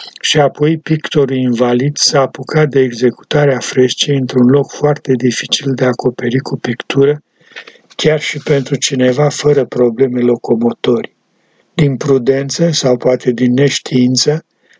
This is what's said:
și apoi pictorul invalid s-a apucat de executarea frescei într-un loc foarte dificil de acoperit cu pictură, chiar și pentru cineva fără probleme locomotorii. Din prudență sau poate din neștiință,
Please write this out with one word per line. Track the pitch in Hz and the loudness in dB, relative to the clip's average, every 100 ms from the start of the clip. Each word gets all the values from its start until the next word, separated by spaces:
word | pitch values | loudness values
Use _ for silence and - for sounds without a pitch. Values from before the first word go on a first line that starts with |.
| - - | -20 -10
și | - 151 | -2 0
apoi | 139 - 147 160 | 0 0 0 0
pictorul | - 156 - 151 131 131 | -2 -4 -2 0 0 0
invalid | 127 117 120 123 143 143 | 0 0 0 2 0 -2
s-a | - 139 | 0 0
apucat | 131 - 131 156 151 | 0 -4 -4 0 2
de | 135 | 2
executarea | 131 120 123 - - 147 147 123 | 0 0 -2 -2 -4 0 2 0
frescei | - 131 127 - - 139 | -2 0 0 0 -2 -2
într-un | 127 127 123 | 0 2 4
loc | 139 135 | 4 0
foarte | - 147 147 - | -2 -2 0 -2
dificil | 127 123 113 - - 139 | 0 0 -2 -4 -4 -4
de | 127 131 | 0 0
acoperit | 123 123 120 120 131 | 0 -2 -2 -2 -2
cu | - 135 | -4 -6
pictură, | - 113 - 139 139 147 - _ _ - - - _ - | -6 -8 -4 2 2 0 -8 _ _ -20 -20 -20 _ -4
chiar | 151 151 | 0 0
și | - 151 | -4 -8
pentru | - 143 127 135 | -2 -2 0 -4
cineva | - 131 127 127 147 | -2 0 0 2 0
fără | - 147 139 117 | 0 2 2 0
probleme | 123 123 113 131 123 | 0 0 2 0 2
locomotorii. | 120 117 - 117 117 117 - 113 - _ _ _ _ _ _ | 0 0 0 0 0 -2 -2 -2 -4 _ _ _ _ _ _
Din | - 147 123 | 0 0 0
prudență | 143 135 120 135 139 - 170 | 0 2 2 0 -2 -2 0
sau | 151 135 123 | 0 0 0
poate | 123 127 131 | 2 0 0
din | 117 123 | 0 2
neștiință, | 123 139 - - 127 127 127 147 156 - _ _ | 2 2 0 -2 0 2 2 0 -2 -6 _ _